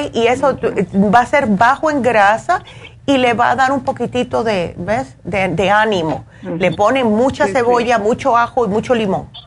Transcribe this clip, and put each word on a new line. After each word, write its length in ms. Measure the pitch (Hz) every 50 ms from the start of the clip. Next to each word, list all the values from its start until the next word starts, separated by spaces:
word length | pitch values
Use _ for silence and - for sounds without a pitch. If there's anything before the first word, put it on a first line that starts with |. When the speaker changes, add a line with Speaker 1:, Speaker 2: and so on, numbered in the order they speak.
| 294 - -
Speaker 1:
y 140 | 233 226
eso 220 | 226 254 262 294 269
Speaker 2:
Ujú. 80 | - - - - - - 185
Speaker 1:
tu, 260 | - - 196 202 214
va 100 | - 240
a 40 | 247
ser 200 | 240 302 285 277
bajo 420 | 214 202 185 233 240 277 - 320 311
en 120 | 294 277
grasa 600 | 226 247 226 214 196 202 220 226 - - 359 415 - - - - - - - - -
y 120 | - 277 254
le 140 | 254 240 233
va 180 | 214 233 247
a 40 | 247
dar 160 | 240 269 254
un 120 | 277 262 262
poquitito 580 | 277 247 - 240 226 - 247 240 247 254 247 220
de, 320 | 226 208 185 165 - -
¿ves? 380 | - 175 196 214 254 262 - - - -
De, 240 | 175 202 196 190
de 220 | 185 175 185 196 180
ánimo. 540 | 208 214 220 220 202 175 160 156 - - - - - - -
Speaker 2:
Ujú. 140 | 180 170
Speaker 1:
Le 160 | 170 185 180 165
ponen 340 | - 208 220 262 269 247
mucha 400 | 220 208 220 254 269 262 - 294
Speaker 2:
Sí, 60 | - -
Speaker 1:
cebolla, 420 | 262 233 240 247 247 226 240 240
Speaker 2:
sí. 40 | 220 202
Speaker 1:
mucho 320 | 214 247 - - 269 226
ajo 280 | 233 233 226 - 262 233
y 20 |
mucho 260 | 190 202 226 226 - 247
limón. 360 | 220 220 190 180 143 - - - - -